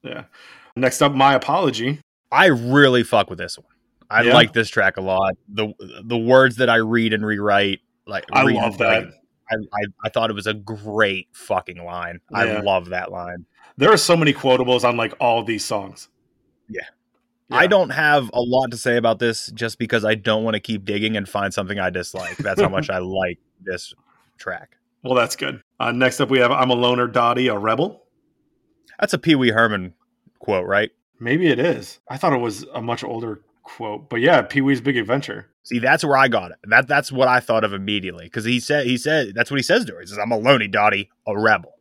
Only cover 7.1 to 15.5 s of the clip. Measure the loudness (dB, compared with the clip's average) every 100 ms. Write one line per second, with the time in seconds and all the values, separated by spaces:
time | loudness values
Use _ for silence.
7.1 | 0 -2 -2 2 2 2 -2 _ _ -10
8.1 | -10 -2 2 2 2 -2 0 0 0 -2
9.1 | -18 _ _ _ -8 -6 -6 -8 -8 -6
10.1 | -2 -2 -4 -6 -6 -8 -12 -8 0 0
11.1 | 0 -10 -20 -4 -4 -4 -16 -12 -8 -10
12.1 | -12 _ -2 0 0 0 0 0 -8 -8
13.1 | -10 -10 -12 -16 _ -20 0 4 4 4
14.1 | 2 2 0 2 2 4 2 2 0 -4
15.1 | 0 0 0 0